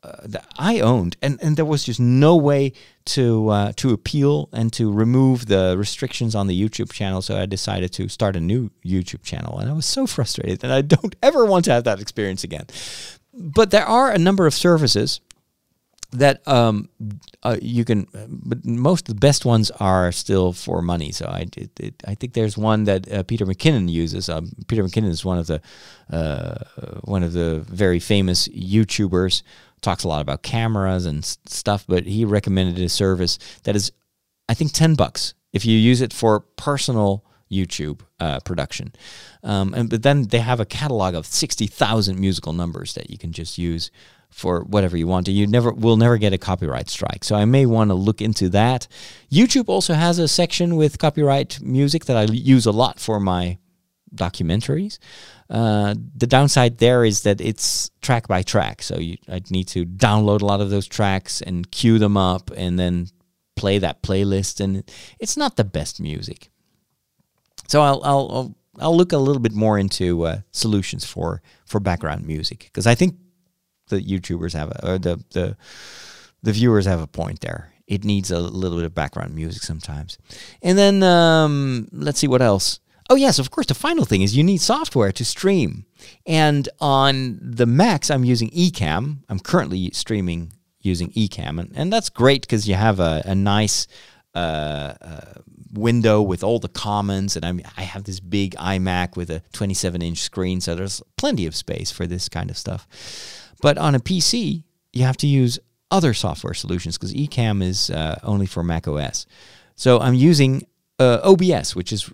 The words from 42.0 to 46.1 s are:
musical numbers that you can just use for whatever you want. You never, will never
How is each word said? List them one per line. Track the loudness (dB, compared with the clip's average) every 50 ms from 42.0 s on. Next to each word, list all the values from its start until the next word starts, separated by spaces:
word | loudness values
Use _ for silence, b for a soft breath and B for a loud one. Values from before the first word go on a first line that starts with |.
| 0 0 -2 0
musical | 0 0 0 -2 -4 -6 -4
numbers | -4 -4 -6 -6 -10 -12 -12 -12
that | -12 -14 -14
you | -16 -12
can | -12 -10 -10
just | -10 -10 -10 -8 -6
use | -4 -4 -4 -4 -6 -10 b b b b b b b b
for | _ -8 -4 -2 -2 -2 -2
whatever | 0 0 0 2 2 0
you | -2 -2
want. | 0 0 0 0
You | 0 2 2 2
never, | 4 2 2 2 2 0
will | 0 2 4 4
never | 6 6 4